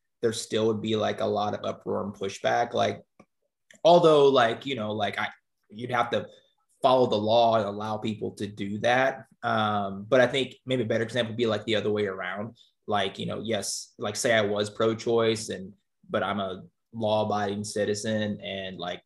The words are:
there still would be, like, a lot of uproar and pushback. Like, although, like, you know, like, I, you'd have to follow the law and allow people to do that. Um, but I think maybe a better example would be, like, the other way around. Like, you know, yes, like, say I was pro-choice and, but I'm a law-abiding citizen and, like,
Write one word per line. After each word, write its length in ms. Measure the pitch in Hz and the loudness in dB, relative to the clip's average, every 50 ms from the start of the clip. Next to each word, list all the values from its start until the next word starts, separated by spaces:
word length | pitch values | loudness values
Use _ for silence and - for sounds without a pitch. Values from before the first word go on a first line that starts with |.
| _ _ _ _ | _ _ _ _
there 100 | - 113 | -2 -2
still 340 | 110 - - - 113 107 110 113 | -2 -2 -6 -4 -2 0 2 2
would 120 | 110 104 | 0 0
be, 140 | 104 110 110 | -2 -2 0
like, 240 | 107 104 104 104 104 | 0 0 -2 -2 -2
a 60 | 104 | -2
lot 280 | 104 104 101 104 104 98 | -2 0 0 -2 -2 -4
of 100 | - - | -4 -6
uproar 400 | 104 - - - - 101 101 98 | -6 -8 -6 -6 -4 -4 -4 -4
and 100 | 101 101 | -6 -6
pushback. 580 | - 98 98 - - - 120 120 120 120 - - | -6 -8 -8 -6 -4 -2 0 0 0 0 0 0
Like, 280 | 110 107 107 107 - - _ _ _ _ _ _ _ _ _ _ _ _ _ _ _ - | 0 0 0 -2 -6 -12 _ _ _ _ _ _ _ _ _ _ _ _ _ _ _ 6
although, 440 | 160 175 175 165 160 156 147 139 139 | 8 8 8 8 8 8 8 8 8
like, 380 | 135 131 117 113 113 117 - | 8 6 4 4 2 -2 -6
you 80 | 139 139 | -6 -6
know, 180 | 117 107 107 | -4 -4 -4
like, 260 | 107 107 104 104 101 104 | -2 -2 -2 -2 -2 -4
I, 100 | 107 - - _ _ _ _ _ _ _ | -6 -6 -8 _ _ _ _ _ _ _
you'd 240 | 104 107 120 120 | -14 -12 -6 -2
have 180 | 123 117 117 - | 0 0 0 0
to 160 | 117 104 - - - - _ _ _ _ _ _ _ _ | -2 -2 -4 -6 -12 -20 _ _ _ _ _ _ _ _
follow 240 | - 131 131 131 123 | 4 4 6 6 4
the 100 | 110 110 | 4 2
law 400 | 104 107 107 113 120 117 113 113 | 0 2 4 4 4 6 6 4
and 100 | 113 104 | 2 2
allow 320 | 101 104 104 107 107 110 110 | 0 -4 -6 -6 -6 -6 -4
people 340 | 113 110 104 107 107 104 | -4 -6 -4 -4 -6 -8
to 140 | 101 - 107 | -6 -8 -10
do 320 | 101 104 104 101 98 104 107 | -10 -8 -8 -8 -8 -6 -2
that. 460 | 107 117 123 127 131 135 - - 123 _ _ _ | 0 2 2 2 2 0 -2 -6 -12 _ _ _
Um, 640 | - 120 117 110 107 107 104 104 101 101 98 98 104 113 | -4 -2 0 0 0 0 0 -2 -4 -4 -8 -10 -2 2
but 120 | 135 131 | 4 4
I 60 | 123 | 4
think 280 | 123 143 139 127 123 - - _ | 4 2 -2 -4 -4 -8 -12 _
maybe 160 | 127 131 127 | -4 -2 -2
a 40 | 110 | -2
better 180 | 107 117 110 113 | -2 -2 -2 -2
example 280 | 117 131 123 113 107 | -2 -2 -4 -4 -4
would 40 | 110 113 | -2 -2
be, 80 | 120 | 0
like, 180 | 113 107 104 - | 0 0 -2 -2
the 100 | 117 107 | -2 -2
other 140 | 104 98 107 | 0 0 0
way 160 | 104 104 104 | 0 0 -2
around. 500 | 98 92 95 90 90 92 101 107 - - _ _ _ _ _ _ - | -2 -4 -6 -8 -8 -8 -8 -10 -10 -12 _ _ _ _ _ _ -4
Like, 300 | 104 101 98 98 98 110 | -2 -2 -2 -2 -4 -8
you 80 | 110 | -8
know, 140 | - 98 98 104 | -8 -8 -8 -6
yes, 480 | 110 110 98 - - - - - - _ - | -4 -4 -4 -4 -6 -8 -10 -12 -14 _ -8
like, 180 | 117 104 104 | -8 -6 -4
say 180 | - - 127 113 | -2 0 2 2
I 60 | 110 | 2
was 300 | 104 101 104 101 104 104 | 2 2 0 -2 -2 -4
pro-choice 800 | - - 113 113 113 110 - 120 117 117 113 113 113 110 - - | -2 0 0 0 0 -2 -2 0 0 2 2 2 0 -2 -4 -8
and, 220 | 98 95 95 92 - _ _ _ _ _ _ - | -10 -10 -10 -14 -18 _ _ _ _ _ _ -6
but 120 | 90 107 | -4 -2
I'm 180 | 92 95 101 101 | -2 -2 -2 -4
a 220 | 98 95 95 98 - - _ _ _ _ - | -6 -6 -8 -12 -14 -20 _ _ _ _ -8
law-abiding 680 | 113 110 107 107 107 107 104 104 104 104 98 101 104 104 | -4 0 0 2 2 0 0 -2 -2 -2 -2 -4 -6 -8
citizen 760 | 104 - 107 101 98 104 104 - 110 110 107 107 104 101 98 | -6 -4 -2 -2 -2 -2 -4 -4 -2 -2 -2 -2 -2 -4 -6
and, 380 | - 98 98 98 95 95 92 87 | -8 -8 -8 -8 -8 -10 -10 -8
like, 240 | 85 90 92 90 - | -8 -8 -8 -10 -12